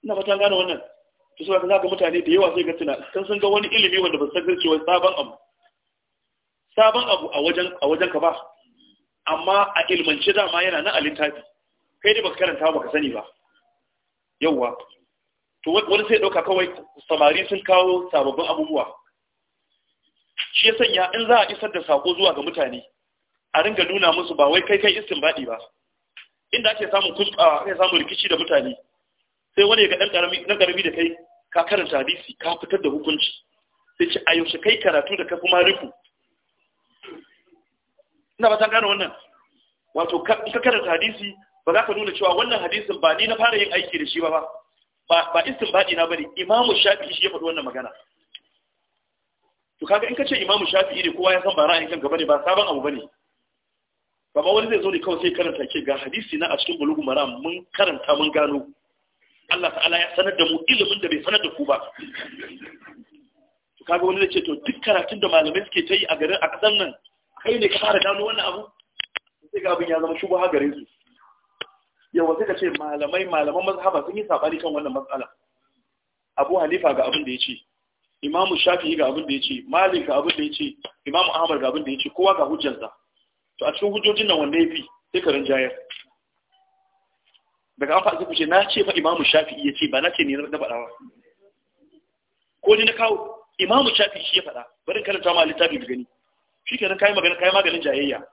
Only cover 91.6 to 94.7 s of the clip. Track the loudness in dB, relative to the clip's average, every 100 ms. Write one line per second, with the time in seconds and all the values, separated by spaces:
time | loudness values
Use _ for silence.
91.6 | _ _ _ _ _ _ _ _ _ _
92.6 | 4 6 6 2 0 0 -6 -16 _ -6
93.6 | 2 4 4 2 0 0 -2 -2 -2 -14
94.6 | -16